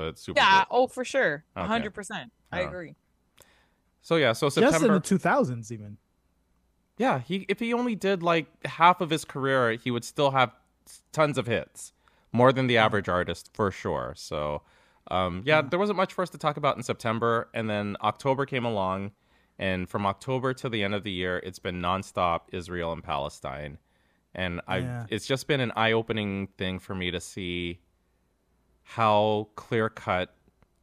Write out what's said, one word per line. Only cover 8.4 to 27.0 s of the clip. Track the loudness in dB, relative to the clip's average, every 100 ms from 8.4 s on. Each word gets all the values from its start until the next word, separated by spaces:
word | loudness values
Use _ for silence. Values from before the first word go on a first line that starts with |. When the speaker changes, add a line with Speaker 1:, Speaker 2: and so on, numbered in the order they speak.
| 0 _ -8
Speaker 1:
half | 6 6 6
of | 2
his | -2
career, | -4 -4 2 4 4
he | 2 -2
would | -2
still | -4 2 4
have | 6 2 2 _ _ -20 -20 _
tons | 0 2 2
of | 0
hits. | 0 -2 -12 -20 _ _ _ _
More | 6 6
than | 6 4
the | 6
Speaker 3:
Mm-hmm. |
Speaker 1:
average | 6 4 0
artist, | 0 0 -4 -8
for | -2 -2
sure. | 0 -4 -4 -4 -10
So, | -8 -4 -4 -6 _ _ _ _ -4
um, | -2 -2 -2
yeah, | 0 0
Speaker 3:
Yeah. | 2
Speaker 1:
there | -2
wasn't | -2 -2
much | -4
for | -4
us | -8
to | -4
talk | -4 -2
about | -2 -2
in |
September. | -4 -4 -2 0 0 0 -2
And | -6 -4
then | -2 -4 -2
October | -2 -2 -2 -2 -2
came | -2
along. | -2 -2 -2 -2 -6 -14 _ _ _ -6
And | -4 -2 -4
from | -2 -2
October | -2 -4 -4 -2
to | -4 -4
the | -2
end | -2
of | -2
the | -4
year, | -4 -2 -4
it's | -6 -10
been | -8 -4
nonstop | -2 -2 -2 -2 0 0 -4
Israel | -10 -8 -6 -4
and | -6
Palestine. | -6 -6 -6 -8 -10 -10 -10 -14 _ _ _ _ _
And | -8 -6 -6 -4
I've, | -4
Speaker 3:
Yeah. | -4 -8 -6
Speaker 1:
it's | -6 -2
just | -4 -2
been | -2
an | -2 0
eye-opening | 2 2 0 -2 -2 -4 -6 -6
thing | -6 -6
for | -8
me | -6